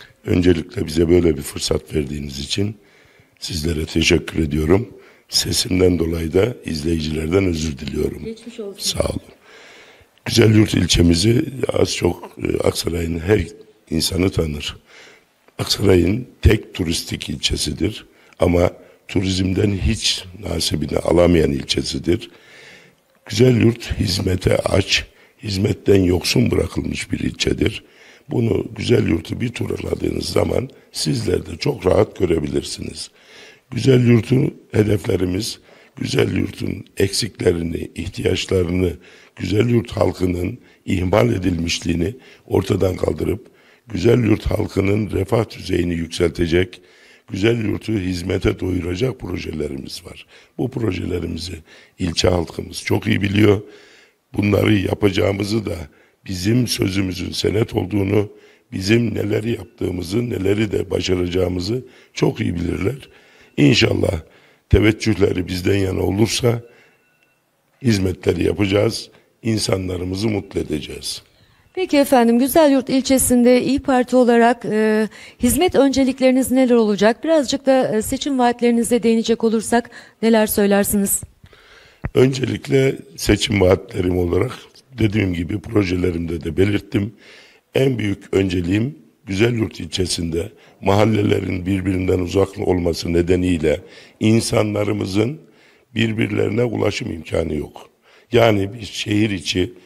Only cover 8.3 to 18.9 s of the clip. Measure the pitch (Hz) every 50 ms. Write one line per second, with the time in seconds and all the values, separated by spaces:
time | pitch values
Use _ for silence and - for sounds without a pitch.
8.3 | 226 - - 247 - - 214 202 196 - - - - - - - - - - -
9.3 | - _ _ - - - - - - - - - - _ _ _ _ _ _ -
10.3 | - 107 110 107 110 107 107 - - - 92 85 - - 87 85 85 82 87 110
11.3 | 117 123 - - 135 131 - - - - 98 92 - - - 90 87 - - -
12.3 | - - - - 50 - - - - - - - 82 85 85 82 82 85 80 90
13.3 | 107 104 85 - - - - - _ _ _ - 80 80 78 - 90 87 90 98
14.3 | 95 - 82 78 73 73 - - - - _ _ - - - - - _ _ _
15.3 | _ _ _ _ _ - 104 - - - 107 101 95 90 85 85 101 120 127 -
16.3 | - _ - - 107 107 - - - - 90 80 82 - - - - - - -
17.3 | 58 - - - 80 78 - - - - - 104 107 - - - _ _ _ _
18.3 | _ - - 87 87 87 87 - - - - -